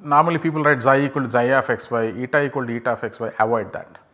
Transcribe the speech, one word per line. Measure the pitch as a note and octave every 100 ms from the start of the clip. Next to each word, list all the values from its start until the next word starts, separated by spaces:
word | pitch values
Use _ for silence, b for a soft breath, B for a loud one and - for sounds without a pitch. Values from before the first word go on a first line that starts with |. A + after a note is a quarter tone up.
Normally | D3 C#3+ E3 E3
people | E3 D#3
write | D3 C#3
xi | A#2+ C3+ C#3
equal | C#3+
to | B2+
xi | A#2+ A#2+
of | C3+ B2
x | A2+ -
y, | A#2 A2+
eta | G2+ B2+ D3
equal | C#3+ C3+ A#2+
to |
eta | A#2 B2
of | A2+
x | A2+ -
y, | C3 -
avoid | A2 A#2 G2
that. | - - - _